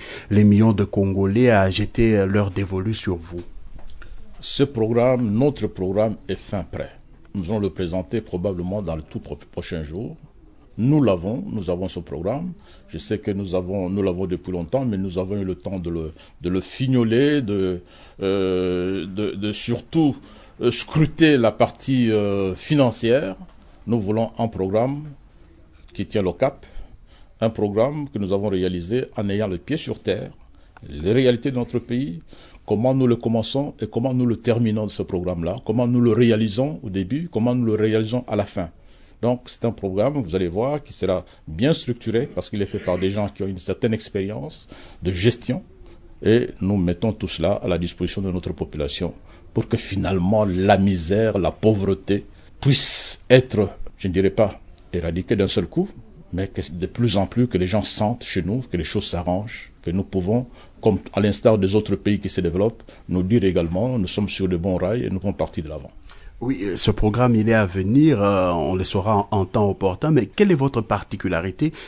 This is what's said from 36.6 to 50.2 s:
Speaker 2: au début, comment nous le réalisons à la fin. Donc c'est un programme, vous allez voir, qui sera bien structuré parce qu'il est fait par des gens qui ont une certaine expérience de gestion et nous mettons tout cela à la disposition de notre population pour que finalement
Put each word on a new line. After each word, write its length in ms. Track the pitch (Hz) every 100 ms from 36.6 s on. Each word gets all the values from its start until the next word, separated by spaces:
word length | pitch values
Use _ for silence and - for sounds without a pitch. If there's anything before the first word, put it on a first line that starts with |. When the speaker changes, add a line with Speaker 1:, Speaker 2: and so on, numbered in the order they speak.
| 143 160
Speaker 2:
au 60 | 113
début, 400 | 95 95 143 170
comment 240 | 110 120
nous 120 | 123 113
le 80 |
réalisons 500 | 107 107 110 107 123 -
à 100 | 104
la 100 | 98
fin. 240 | 98 82 - - - - -
Donc 220 | 117 123 -
c'est 180 | -
un 60 | 117
programme, 500 | 101 98 92 123 147
vous 140 | 92
allez 140 | 92 90
voir, 340 | 92 127 147
qui 100 | -
sera 320 | - 95 92 - - -
bien 260 | 78 131
structuré 540 | 160 - 120 113 110 -
parce 240 | - -
qu'il 100 | 104
est 60 | 95
fait 140 | 101
par 180 | - 90
des 140 | 95
gens 160 | 101 101
qui 160 | -
ont 20 | 95
une 140 | 92
certaine 340 | - 90 117
expérience 720 | 110 - 101 98 117 151 - - - - -
de 120 | 87
gestion 500 | 90 113 120 - 185 - - - - - -
et 240 | 80 117 - -
nous 160 | 92 101
mettons 360 | 87 87 113
tout 160 | - 90
cela 240 | - 82
à 160 | - -
la 100 | 85
disposition 420 | 87 - 90 -
de 120 | 95
notre 200 | 90 87
population 640 | 80 - 76 69 - 87 - - - -
pour 140 | 113 -
que 80 | -
finalement 680 | - 98 92 98